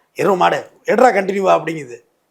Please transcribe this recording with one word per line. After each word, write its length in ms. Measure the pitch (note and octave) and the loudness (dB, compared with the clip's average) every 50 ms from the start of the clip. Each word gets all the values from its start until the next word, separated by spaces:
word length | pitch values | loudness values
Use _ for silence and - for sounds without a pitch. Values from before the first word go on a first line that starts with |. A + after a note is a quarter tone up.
| _ _ _ | _ _ _
"எரும 200 | - C#3+ F#3 G3 | -2 0 0 2
மாடு, 340 | F3+ E3+ E3+ E3 C#3 - - _ _ _ | 2 2 0 0 -2 -4 -10 _ _ _
எடுறா 240 | - G#3+ G#3+ C4 B3 | -2 2 4 4 4
கண்டினியூவா" 440 | G3+ G3+ F#3+ F#3 G3 G3+ F#3+ F#3 E3+ | 2 2 -2 -2 -4 -2 0 2 0
அப்படிங்குது. 440 | E3 D#3 D#3 E3 D#3+ C#3+ B2 A#2+ A2 _ _ _ _ _ _ | 0 0 -4 -8 -8 -10 -12 -16 -18 _ _ _ _ _ _